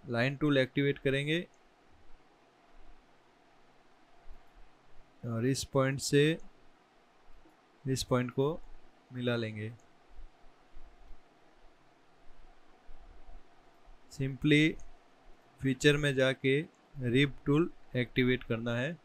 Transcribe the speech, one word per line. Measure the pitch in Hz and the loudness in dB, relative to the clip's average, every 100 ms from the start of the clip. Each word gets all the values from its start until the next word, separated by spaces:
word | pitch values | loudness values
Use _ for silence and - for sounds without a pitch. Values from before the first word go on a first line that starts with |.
| - | -4
लाइन | 117 131 139 | 0 0 2
टूल | 151 139 | 2 4
एक्टिवेट | 131 - 143 139 | 2 2 0 2
करेंगे | 139 135 143 165 190 _ _ _ _ - - - - _ _ _ _ - - - _ _ _ _ _ _ - - - - - - - - - - - - - - - - | 0 0 0 -4 -4 _ _ _ _ -20 -18 -18 -20 _ _ _ _ -18 -16 -18 _ _ _ _ _ _ -20 -20 -20 -20 -20 -16 -14 -14 -16 -20 -20 -20 -18 -16 -18 -10
और | 120 113 123 | -6 0 0
इस | 135 | 0
पॉइंट | - 135 131 135 | 0 2 2 0
से | - 143 151 165 - - - - _ _ _ _ - - - _ _ _ 135 | 2 4 4 0 -8 -18 -20 -20 _ _ _ _ -20 -20 -20 _ _ _ -4
इस | 131 | -4
पॉइंट | - 127 123 | 0 0 0
को | - 139 175 - - - - _ | 0 0 -2 -10 -14 -16 -20 _
मिला | 127 123 120 | -4 -2 -2
लेंगे। | 110 107 107 117 - - - - - - - - - - - - - - - _ - - - - - _ - - - - - - - - - - - - - - - - - - - - - | -4 -6 -10 -12 -20 -20 -18 -14 -14 -16 -20 -20 -14 -12 -12 -16 -14 -14 -14 _ -20 -20 -20 -20 -20 _ -20 -20 -16 -14 -16 -18 -20 -20 -12 -12 -12 -16 -14 -14 -16 -20 -20 -20 -20 -20 -20
simply | - 135 135 151 147 156 - - - - - - - - - | -6 -4 0 4 6 6 0 -12 -14 -20 -20 -20 -20 -20 -4
फीचर | 135 127 147 147 | -2 4 4 4
में | 147 | 2
जाके | 131 131 131 135 139 170 _ _ 143 | 4 2 4 2 2 0 _ _ -6
रिब | 123 123 143 - | 2 4 4 0
टूल | - 147 175 - - 127 | 2 2 2 -4 -6 -2
एक्टिवेट | 120 - 127 127 | 0 2 2 2
करना | - 113 117 117 | 0 -4 -2 -2
है। | 135 170 | -4 -6